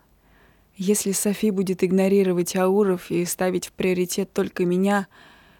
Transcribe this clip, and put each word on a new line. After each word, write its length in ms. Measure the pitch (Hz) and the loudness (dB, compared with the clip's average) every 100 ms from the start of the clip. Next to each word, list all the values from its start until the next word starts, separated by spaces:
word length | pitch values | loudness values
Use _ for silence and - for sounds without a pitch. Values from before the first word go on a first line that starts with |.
| _ _ _ _ _ _ _ - | _ _ _ _ _ _ _ -6
Если 340 | 185 208 196 | -2 0 -2
Софи 400 | 190 214 190 214 | -2 -2 0 -2
будет 320 | 190 190 180 | 0 -2 -2
игнорировать 720 | 185 190 190 196 190 180 175 | 2 2 4 4 2 0 -2
Ауров 560 | 190 185 202 202 180 - | 0 2 2 2 0 -2
и 140 | 170 | -4
ставить 420 | 175 - 185 185 - | -4 -2 -2 -2 -6
в 60 | |
приоритет 600 | - 190 180 180 - 190 | -4 -2 0 -2 -4 -4
только 320 | - 185 - | -2 -4 -2
меня, 440 | 180 180 196 202 190 - - - - _ | 0 2 2 0 -4 -14 -20 -20 -20 _